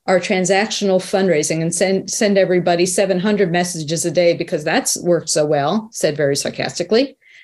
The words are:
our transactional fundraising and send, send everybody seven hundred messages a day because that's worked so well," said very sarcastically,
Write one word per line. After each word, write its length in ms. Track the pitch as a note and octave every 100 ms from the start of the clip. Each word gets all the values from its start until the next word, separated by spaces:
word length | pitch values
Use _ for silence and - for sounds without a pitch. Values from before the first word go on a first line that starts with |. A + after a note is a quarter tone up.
| -
our 140 | F#3
transactional 800 | F3+ F#3+ F3+ F#3+ G#3+ - G3+ F#3
fundraising 600 | F#3 G3 F#3+ D#3 D#3+ D#3+
and 120 | E3
send, 360 | - F#3 F#3+ F#3+
send 280 | - G#3+ G3
everybody 480 | F3+ F3+ F3 E3+ F3+
seven 340 | - F#3+ F#3
hundred 320 | G#3 G3+ F#3+
messages 540 | F3 F3+ E3 D3+ E3 E3+
a 60 |
day 200 | F3+ F3 E3
because 280 | E3 D#3+
that's 380 | D3+ G#3 - -
worked 280 | F3 E3+ -
so 160 | D#3+ D3+
well," 440 | C#3+ C#3 G#3+ G#3+
said 240 | - E3 D3
very 200 | C#3+ C#3
sarcastically, 840 | - - - - E3+ A3 C#4 - _ -